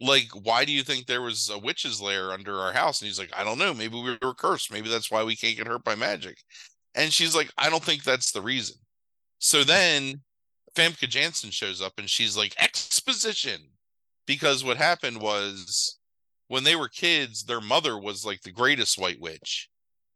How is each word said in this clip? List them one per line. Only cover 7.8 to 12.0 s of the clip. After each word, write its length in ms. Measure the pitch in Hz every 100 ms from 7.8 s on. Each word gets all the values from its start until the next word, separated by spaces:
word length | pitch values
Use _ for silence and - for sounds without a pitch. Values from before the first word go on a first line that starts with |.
think 220 | - 151
that's 260 | 139 131 -
the 100 | 104
reason." 360 | 104 131 101 - _ _ _ _ _ _
So 260 | - 151
then 580 | 139 185 180 147 135 139 - _ _ _ _ -
Famke 320 | 165 160 127
Janssen 420 | 127 160 160 107
shows 320 | - 101 92
up 120 | 95
and 100 | -